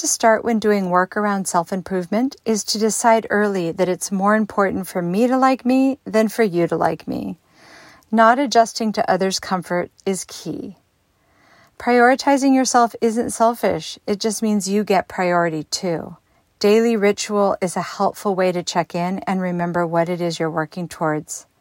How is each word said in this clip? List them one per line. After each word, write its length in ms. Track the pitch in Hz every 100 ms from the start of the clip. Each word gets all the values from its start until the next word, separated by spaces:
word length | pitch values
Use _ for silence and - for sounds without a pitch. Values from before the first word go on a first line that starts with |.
to 60 | -
start 360 | - 226 220
when 180 | - 226
doing 280 | 214 202 185
work 260 | 180 185
around 320 | 214 208 196 180
self-improvement 920 | 180 170 190 - 185 175 208 269 - -
is 180 | 214
to 140 | - 214
decide 480 | 220 202 240 226 -
early 420 | 208 208 196 165
that 160 | 165 180
it's 240 | 175 -
more 240 | 196 202
important 520 | 214 208 - 190 185 180
for 160 | 190
me 240 | 170 185 240
to 100 | 262
like 300 | 262 262 247
me 320 | 262 269 262 -
than 220 | 208 220
for 140 | -
you 240 | 220 170 170
to 80 | 165
like 280 | 165 165 -
me. 320 | 185 202 180 _ _ - - - - -
Not 280 | 220 226 247
adjusting 540 | 277 233 226 - 226
to 180 | 202 -
others' 280 | 185 190 185
comfort 520 | - 185 175 180 - _ -
is 180 | 185 -
key. 520 | - 165 - 208 180 _ _ _ _ _ _ _ _ _ -
Prioritizing 760 | - 247 240 269 - 277 277
yourself 400 | 262 254 247 233 -
isn't 300 | 226 220 226
selfish. 680 | - 226 240 208 165 - - -
It 140 | 202
just 220 | 226 202
means 260 | 220 208 185
you 160 | 202
get 240 | 202 190 -
priority 560 | - 180 175 170 160
too. 540 | 147 - 185 165 - 165 _ _ _ -
Daily 360 | 208 220 233
ritual 640 | 226 202 202 - 208 196 -
is 120 | 180
a 60 | 190
helpful 540 | 170 - 196 - 208
way 180 | 185 185
to 100 | 180
check 320 | 175 185 160
in 260 | 175 175 190
and 200 | - 190
remember 460 | 185 175 175 175 170
what 240 | 170 170
it 100 | 180
is 180 | 175 160
you're 120 | 165
working 380 | 160 156 - 170
towards. 580 | - 160 151 - - - _